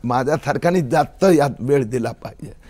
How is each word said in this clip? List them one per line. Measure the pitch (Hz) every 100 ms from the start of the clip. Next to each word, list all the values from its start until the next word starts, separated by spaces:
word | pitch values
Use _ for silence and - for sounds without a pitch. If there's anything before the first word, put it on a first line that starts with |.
माझ्यासारख्याने | 120 123 131 156 - 139 170 180
जास्त | 127 156 143 -
यात | 190 160 139 110
वेळ | 120 143
दिला | 113 123 117
पाहिजे. | 117 - - 101 -